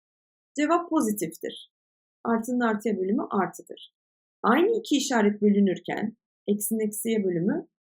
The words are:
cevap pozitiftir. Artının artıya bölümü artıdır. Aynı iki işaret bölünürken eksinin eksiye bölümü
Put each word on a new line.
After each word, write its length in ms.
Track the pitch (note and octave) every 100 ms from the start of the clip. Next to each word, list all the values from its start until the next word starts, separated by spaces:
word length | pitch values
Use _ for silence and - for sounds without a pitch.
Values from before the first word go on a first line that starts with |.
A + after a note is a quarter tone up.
| _ _ _ _ _ -
cevap 340 | D4 E4+ E4+
pozitiftir. 840 | D#4 A3+ G#3 E3 - - - - _ _ _ _ _
Artının 360 | A#3+ A3+ A#3 B3
artıya 380 | A#3 G#3 A3+ G3+
bölümü 240 | F#3 A#3+ E4
artıdır. 680 | G#3+ F3 - - - - _ _ _ _ _
Aynı 360 | F#3+ C4 G4 A4+
iki 180 | - C#4+
işaret 440 | - A#3+ G#3 G#3
bölünürken 760 | G#3 G3+ G3 E3+ - - A3 - _ _ -
eksinin 400 | G#3 - A3 G#3+
eksiye 360 | G#3 A#3 A3
bölümü 440 | F#3+ E3+ F#3 D#4 - _